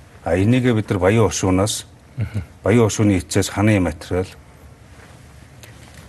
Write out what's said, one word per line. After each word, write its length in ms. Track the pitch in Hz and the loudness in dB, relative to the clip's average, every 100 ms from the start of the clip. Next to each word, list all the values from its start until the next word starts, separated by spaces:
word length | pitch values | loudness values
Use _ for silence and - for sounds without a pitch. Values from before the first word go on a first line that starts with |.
| - - 85 | -20 -12 -4
А 80 | |
энийгээ 400 | 87 101 127 123 | 0 2 2 2
бид 160 | 113 101 | 0 -2
нар 80 | 104 | 0
баян 240 | 90 113 | 2 4
оршуунаас 640 | 101 - 98 92 104 - - - - - 113 104 - - 95 | 2 0 0 0 0 -4 -12 -20 -16 -10 -8 -8 -12 -6 0
баян 160 | 117 | 2
оршууны 400 | 110 - 104 95 | 2 2 2 0
эцэс 240 | - 104 92 | 0 -2 -2
ханы 320 | - 104 104 | 0 2 2
материал 480 | 87 78 - 90 95 - - - - - - - - - - - - - - - - - | 0 -4 -6 -6 -6 -10 -20 -20 -20 -20 -20 -20 -20 -20 -20 -20 -20 -20 -20 -20 -20 -20